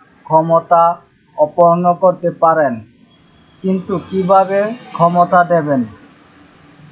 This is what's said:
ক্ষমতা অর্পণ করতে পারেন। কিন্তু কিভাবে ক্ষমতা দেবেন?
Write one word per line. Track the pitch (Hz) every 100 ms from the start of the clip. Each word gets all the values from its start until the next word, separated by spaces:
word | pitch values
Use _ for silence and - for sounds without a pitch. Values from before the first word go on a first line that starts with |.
| _ _
ক্ষমতা | - 160 165 165 165 170 170 175 _ _ _ -
অর্পণ | 151 - 170 170 180 175
করতে | 185 175 175
পারেন। | 143 165 160 139 113 104 _ _ _ _ _ _ _
কিন্তু | 190 190 202 170 -
কিভাবে | 190 180 190 190 202 208 247 -
ক্ষমতা | - 170 175 175 180
দেবেন? | 170 170 147 135 110 - - _ _ _ _ _ _ - -